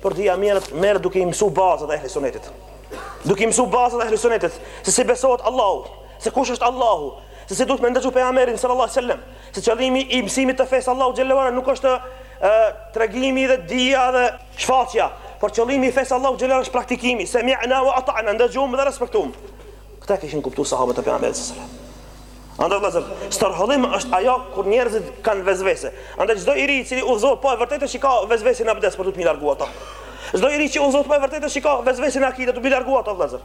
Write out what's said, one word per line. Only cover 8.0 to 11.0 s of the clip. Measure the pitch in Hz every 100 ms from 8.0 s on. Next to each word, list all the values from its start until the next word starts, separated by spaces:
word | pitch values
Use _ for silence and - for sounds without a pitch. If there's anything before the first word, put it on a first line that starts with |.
| 262
pejgamberin | 254 254 262 247 220
sallallahu | 254 262 226
alaihi | 254
wasallam, | 247 160 - - -
se | -
qëllimi | 233 233 262 254 269 262
i |
mësimit | 202 - 269 262
të | 269
fesë | 262 254
Allahu | 254